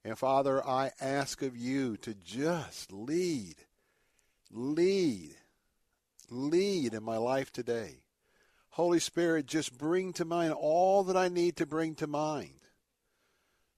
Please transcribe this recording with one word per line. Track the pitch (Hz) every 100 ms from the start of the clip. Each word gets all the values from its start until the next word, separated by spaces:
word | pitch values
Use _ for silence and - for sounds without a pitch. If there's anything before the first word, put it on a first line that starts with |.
And | 107 110
Father, | 135 135 139 135 139
I | 131 135 -
ask | 135 139 135 -
of | 135 120
you | 123 139 131 104
to | 120
just | 101 95 117 156 170 95 - -
lead, | 95 120 170 180 139 90 - _ _ _ _ _ _ _ _ _
lead, | 110 131 156 185 196 165 98 78 - _ _ _ _ _ _ _ _ -
lead | 120 143 175 202 185 120
in | 110
my | 110 113
life | 120 135 127
today. | - 120 117 101 64 _ _ _ _ _ _ _
Holy | - 175 170
Spirit, | - 170 170 160 131
just | 160 - 123
bring | 151 185 185
to | 175 165
mind | 170 165
all | 147 151 165 185 196
that | 185 185
I | 185
need | 175 175 170
to |
bring | 156 156 160
to | 151 151
mind, | 143 156 147 76 67 _ _ _ _ _ _ _ _ _ _ _